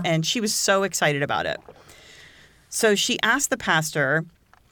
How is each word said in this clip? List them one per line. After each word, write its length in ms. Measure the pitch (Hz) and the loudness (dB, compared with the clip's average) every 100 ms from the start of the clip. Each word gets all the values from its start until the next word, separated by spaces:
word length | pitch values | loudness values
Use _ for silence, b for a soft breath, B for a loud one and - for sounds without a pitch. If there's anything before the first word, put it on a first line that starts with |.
And 220 | 175 160 160 | 0 0 0
she 140 | 247 | -2
was 120 | 214 | -2
so 300 | - - 196 | 0 2 2
excited 400 | 196 - 165 143 | 0 0 0 0
about 240 | 143 107 85 | 0 -2 -2
it. 140 | - - - B B B B B B B B B | -6 -10 -20 B B B B B B B B B
So 240 | - 220 | 0 2
she 260 | 202 - 240 | 2 0 0
asked 280 | 214 254 - | 0 0 0
the 60 | 262 | -2
pastor 680 | - 160 160 156 135 156 170 _ _ _ _ | 0 0 0 0 0 0 -2 _ _ _ _